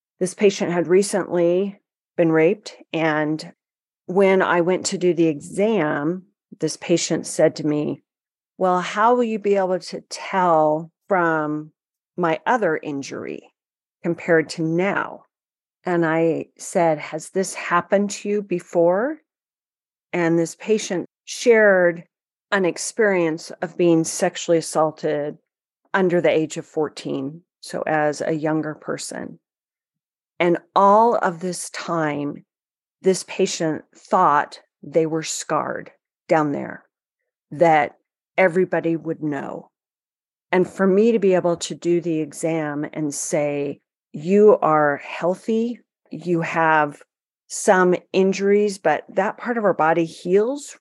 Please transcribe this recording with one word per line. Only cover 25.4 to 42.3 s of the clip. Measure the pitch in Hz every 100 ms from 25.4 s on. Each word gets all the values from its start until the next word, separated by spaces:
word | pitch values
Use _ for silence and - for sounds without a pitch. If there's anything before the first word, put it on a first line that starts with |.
| _ _ _ _ _
under | 196 185 175
the | 156
age | 143 151 165
of | 143
fourteen, | 160 147 - 147 139 135 165 _ _
so | - - -
as | 156 151 147
a | -
younger | 160 151 156 151
person. | 151 - 147 - - - 165 _ _ _ _ _ _ _ _ _ -
And | 175 170 -
all | - 196 208 233 233
of | 185 165
this | 180 175 -
time, | - - 170 156 147 143 - _ _ _ _ _ _
this | 190 185 -
patient | - 190 - 160 151 - _
thought | - 185 170 143 - - _ _
they | 147 160 160
were | 160
scarred | 156 - - 151 131 - - _ _ _ -
down | 160 151
there, | 139 127 - _ _ _ _ _ _ -
that | 147 170 156 131 _ _ _ _ -
everybody | 190 175 180 165 165 165
would | 156 156
know. | 151 139 - - - _ _ _ _ _ _ _ -
And | 185 175
for | - 196
me | 190 226
to | 220
be | 196
able | 180 175 170
to | -
do | 156 170 175
the | 165 156
exam | 151